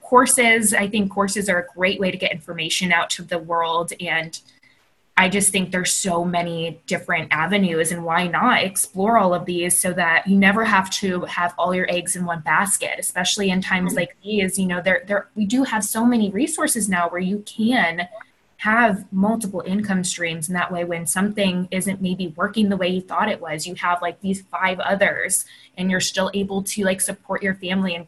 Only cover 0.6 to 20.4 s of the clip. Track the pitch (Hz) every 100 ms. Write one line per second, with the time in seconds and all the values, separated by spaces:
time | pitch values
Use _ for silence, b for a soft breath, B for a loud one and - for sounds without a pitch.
0.6 | 208 220 202 220 196 196 196 208 196 180
1.6 | 175 175 185 202 185 180 - 165 - 165
2.6 | 160 - 180 170 - - 170 175 165 170
3.6 | 165 165 170 - 175 160 160 - - _
4.6 | _ _ _ _ _ - 185 196 196 196
5.6 | 185 185 175 - 196 170 175 175 170 165
6.6 | 165 160 - 175 - 170 156 156 165 202
7.6 | 185 160 165 175 165 165 180 160 233 214
8.6 | 190 190 - 185 208 233 190 175 160 175
9.6 | 175 - 185 180 170 165 190 196 196 214
10.6 | 220 196 190 - 196 180 165 - 175 -
11.6 | 175 185 - 175 170 180 175 165 156 160
12.6 | 196 - - - - 180 180 - 196 185
13.6 | 185 185 180 180 175 - 202 214 190 196
14.6 | 185 180 175 180 190 202 - 214 202 247
15.6 | 262 269 - 226 240 240 202 190 330 -
16.6 | - 233 196 180 170 175 185 208 208 -
17.6 | 220 247 170 165 175 - B B _ -
18.6 | 208 226 233 196 - 190 202 226 202 185
19.6 | - 196 208 185 180 - 170 165